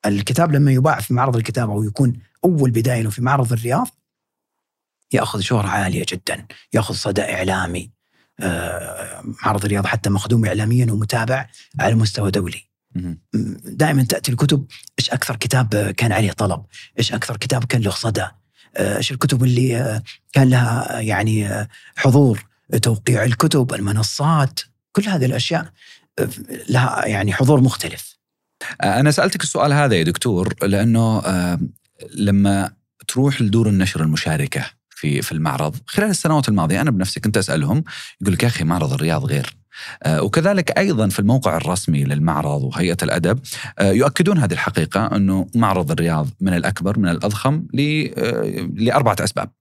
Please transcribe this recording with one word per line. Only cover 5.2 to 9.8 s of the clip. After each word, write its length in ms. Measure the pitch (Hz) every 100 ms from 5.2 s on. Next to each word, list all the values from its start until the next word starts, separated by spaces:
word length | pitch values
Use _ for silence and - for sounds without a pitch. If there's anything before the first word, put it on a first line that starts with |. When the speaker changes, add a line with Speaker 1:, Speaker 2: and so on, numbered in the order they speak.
| - 104
Speaker 1:
شهرة 280 | 92 107 98
عالية 360 | 101 95 90 90
جدا، 380 | 87 - 85 - - _
يأخذ 220 | 117 95
صدى 280 | 95 107 98
إعلامي. 680 | 95 - 92 95 87 87 - _ _ _ _ -
آه، 840 | 95 85 85 87 87 90 - 92 - -
معرض 200 | 101 104
الرياض 220 | 101 101